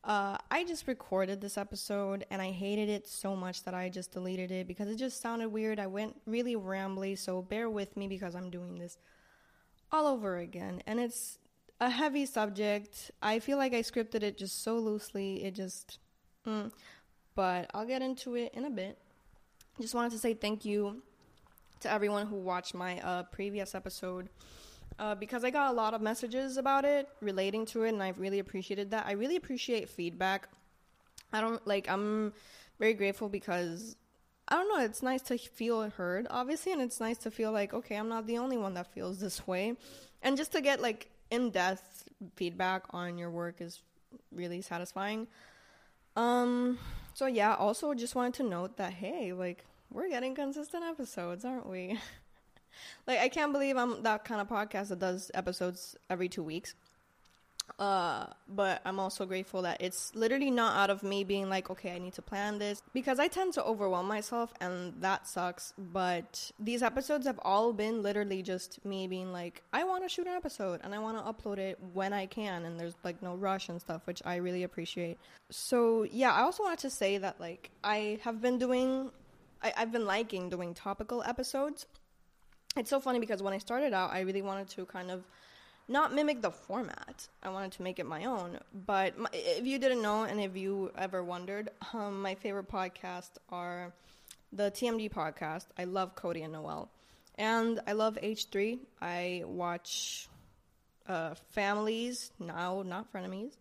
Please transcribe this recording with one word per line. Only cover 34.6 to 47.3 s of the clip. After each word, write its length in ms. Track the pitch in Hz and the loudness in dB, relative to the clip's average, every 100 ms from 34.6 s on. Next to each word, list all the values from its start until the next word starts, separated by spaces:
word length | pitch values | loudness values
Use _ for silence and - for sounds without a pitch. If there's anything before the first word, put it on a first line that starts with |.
| 392 | 4
know, 160 | 392 | 4
it's 180 | 233 214 | 2 0
nice 200 | 254 262 | 0 0
to 140 | 262 240 | 0 -4
feel 520 | - - 226 226 214 | -4 -4 0 2 0
heard, 380 | - 180 185 240 | -2 -2 0 0
obviously, 440 | - 254 311 - | -2 0 0 0
and 80 | 359 | 0
it's 180 | 247 - | 0 0
nice 180 | 220 233 | -2 -2
to 120 | 226 | -4
feel 200 | 214 220 | -2 0
like, 220 | 220 202 | 2 0
okay, 220 | 233 - 208 | -2 -4 -4
I'm 140 | 220 | -2
not 180 | 226 220 | -2 0
the 100 | 233 | 0
only 200 | 254 247 | 0 0
one 160 | 196 180 | 0 -4
that 180 | 180 | -6
feels 260 | - 180 190 | -6 -6 -2
this 280 | 190 - - | -4 -4 -2
way. 280 | 185 202 240 - - - - | 0 0 -2 -8 -20 -20 -2
And 160 | 262 277 | 2 2
just 140 | 311 | 2
to 100 | 320 | 2
get, 200 | 277 277 | 4 4
like, 280 | 240 220 - - - | 2 -2 -8 -20 -2
in-depth 800 | 240 247 185 180 190 - - - - 180 - | 2 4 4 4 2 -6 -18 -20 -14 -16 -2
feedback 480 | 175 175 185 190 - | -2 4 4 4 0
on 260 | 180 175 175 | -4 -2 -2
your 140 | 170 | -4
work 300 | 170 170 170 | -2 -2 -4
is 200 | 170 - _ _ _ 254 _ | -10 -10 _ _ _ -20 _
really 300 | - 175 175 | -6 -4 -4
satisfying. 680 | 190 175 175 - 196 214 226 - - - - - - _ _ - | -4 -4 -4 -2 0 0 -4 -12 -20 -20 -20 -20 -20 _ _ 2
Um, 640 | 233 247 247 247 247 247 - - - | 6 6 6 4 2 0 -4 -8 -10
so 120 | - | 0
yeah, 300 | 269 | 2